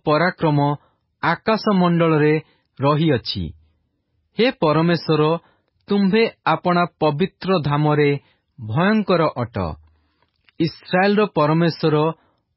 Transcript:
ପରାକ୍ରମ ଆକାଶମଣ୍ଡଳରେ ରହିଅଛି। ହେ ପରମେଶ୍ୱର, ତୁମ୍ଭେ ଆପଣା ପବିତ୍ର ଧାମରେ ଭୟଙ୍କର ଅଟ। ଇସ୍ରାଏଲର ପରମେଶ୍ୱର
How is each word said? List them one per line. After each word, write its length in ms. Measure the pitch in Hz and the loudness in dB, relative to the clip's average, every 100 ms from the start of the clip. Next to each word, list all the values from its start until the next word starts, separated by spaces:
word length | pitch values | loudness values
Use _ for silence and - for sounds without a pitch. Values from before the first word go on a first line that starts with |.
ପରାକ୍ରମ 720 | - 151 175 - 165 147 143 143 _ _ _ _ | 0 0 0 0 0 0 0 -2 _ _ _ _
ଆକାଶମଣ୍ଡଳରେ 1200 | 156 170 - 220 220 190 175 170 165 156 151 156 - _ _ - | -4 -2 -2 -2 0 0 2 2 2 2 2 0 -4 _ _ -4
ରହିଅଛି। 720 | 139 151 160 123 - 101 80 - _ _ _ _ _ _ _ - | -2 0 0 0 -4 -8 -10 -12 _ _ _ _ _ _ _ -2
ହେ 120 | 240 | -2
ପରମେଶ୍ୱର, 880 | - 160 151 170 170 - 151 151 165 - _ _ _ - | 0 0 2 0 0 0 0 0 -2 -8 _ _ _ -4
ତୁମ୍ଭେ 420 | 202 196 214 226 - - | -2 0 2 0 -2 -4
ଆପଣା 380 | 156 180 175 175 - | -2 0 0 -2 -2
ପବିତ୍ର 580 | 156 147 185 - 175 190 | -2 0 -4 -4 -2 -2
ଧାମରେ 560 | 143 143 151 147 147 143 - _ _ - | 0 0 2 2 2 0 -6 _ _ -16
ଭୟଙ୍କର 600 | 110 117 185 220 196 175 156 - | -6 -2 0 0 0 0 0 -2
ଅଟ। 220 | 113 104 85 76 _ _ _ _ _ _ _ - | -6 -6 -6 -8 _ _ _ _ _ _ _ -6
ଇସ୍ରାଏଲର 680 | 254 - - 185 196 208 208 | -6 -6 -4 0 2 0 0
ପରମେଶ୍ୱର 840 | - 147 160 170 - 160 151 156 160 _ _ _ | 0 0 2 0 -2 -2 0 -2 -4 _ _ _